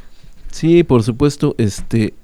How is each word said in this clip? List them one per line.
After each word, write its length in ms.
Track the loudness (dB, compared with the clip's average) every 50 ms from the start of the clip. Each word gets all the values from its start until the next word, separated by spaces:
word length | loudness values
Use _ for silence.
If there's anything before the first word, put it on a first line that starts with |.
| -18 -20 -20 -20 -20 -20 -20 -14 -12 -12
Sí, 320 | -8 -2 2 4 4 4 4
por 180 | 4 2 2
supuesto, 540 | 2 0 0 0 0 0 0 0 -2 -2 0 0
este, 560 | -2 -2 -2 -4 -6 -2 -2 0 0 -2 -4 -10